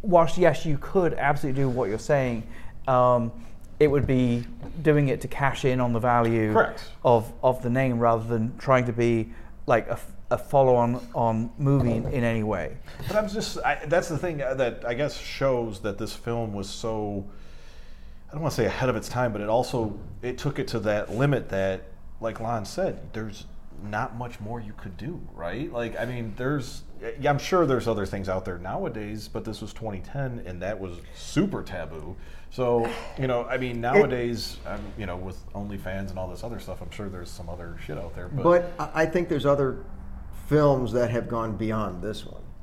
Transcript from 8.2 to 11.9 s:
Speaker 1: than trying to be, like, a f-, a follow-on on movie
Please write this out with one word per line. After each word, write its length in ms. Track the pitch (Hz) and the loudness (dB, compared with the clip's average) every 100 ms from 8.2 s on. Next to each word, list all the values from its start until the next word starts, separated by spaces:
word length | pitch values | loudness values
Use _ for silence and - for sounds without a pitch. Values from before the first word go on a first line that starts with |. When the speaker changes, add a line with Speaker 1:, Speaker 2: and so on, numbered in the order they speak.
Speaker 1:
than 340 | 113 117 113 - | 2 0 0 -2
trying 280 | - 131 123 | 4 6 6
to 80 | |
be, 360 | 117 120 117 113 - - - - | 4 4 4 0 -6 -14 -10 4
like, 200 | 120 110 | 4 4
a 40 | |
f-, 180 | 117 - - - | -6 -6 -12 -2
a 60 | 117 | -2
follow-on 640 | - 139 135 123 120 123 - 156 | 4 6 8 6 4 2 -4 0
on 340 | 117 110 117 - | 2 2 -2 0
movie 340 | 139 139 120 | 4 4 4